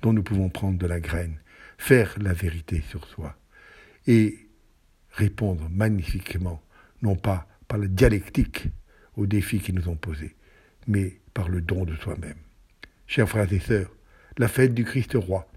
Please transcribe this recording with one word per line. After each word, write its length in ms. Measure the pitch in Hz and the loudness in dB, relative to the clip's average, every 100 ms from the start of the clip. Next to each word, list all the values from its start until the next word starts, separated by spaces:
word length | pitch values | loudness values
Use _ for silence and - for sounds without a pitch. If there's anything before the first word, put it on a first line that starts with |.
dont 140 | 113 | 2
nous 80 | 110 | 2
pouvons 260 | 95 101 95 | 2 0 0
prendre 300 | - 98 92 | -2 -2 -2
de 80 | 90 | -2
la 140 | 87 | -2
graine. 400 | 80 82 85 78 - - - - | -4 -4 -4 -8 -14 -20 -20 -10
Faire 380 | - 127 101 - | 6 6 6 0
la 120 | 101 | -2
vérité 500 | 85 90 82 80 85 - | 0 -2 -4 -4 -4 -4
sur 180 | 78 - | -10 -14
soi 300 | - 76 - _ - - - - - - | -12 -12 -14 _ -20 -20 -20 -20 -6 4
et 400 | 117 107 - - _ _ _ _ _ _ | 6 6 0 -14 _ _ _ _ _ _
répondre 580 | - 104 - 104 87 78 | -2 0 0 -2 -2 -4
magnifiquement, 920 | 90 110 104 82 - - 87 90 80 - - - _ | 0 0 0 -2 -4 -4 -4 -4 -6 -14 -20 -20 _
non 120 | 110 | -2
pas 320 | 95 107 92 - _ - | 0 0 -2 -6 _ -6
par 100 | 107 | -4
la 80 | 98 | -2
dialectique 840 | 92 92 104 - - - - - - - _ _ - | 4 4 4 0 -2 -2 -2 -8 -8 -14 _ _ -4
aux 100 | 101 | 0
défis 340 | 101 - 104 | 0 0 -2
qui 120 | 95 | -2
nous 160 | 92 85 | -2 -4
ont 80 | 80 | -6
posés, 380 | - 76 78 - _ - _ _ - | -8 -8 -10 -14 _ -20 _ _ -2
mais 340 | 104 95 - - | 0 0 -6 -10
par 140 | - 87 | -4 -2
le 120 | 90 | -2
don 240 | 82 92 | -2 -2
de 100 | 87 | -2
soi-même. 440 | 78 - 78 73 73 - _ _ _ - _ - | -4 -6 -8 -10 -14 -20 _ _ _ -20 _ -2
Chers 220 | - 104 | 2 2
frères 240 | 107 98 | 2 2
et 60 | 98 | 0
sœurs, 360 | - 107 95 - _ - - - | 2 0 0 -10 _ -20 -12 -2
la 100 | 117 | 0
fête 260 | - 131 | 4 4
du 100 | 117 | 4
Christ 280 | 113 135 117 | 0 -2 0
roi 320 | 120 90 95 - | -2 0 -4 -6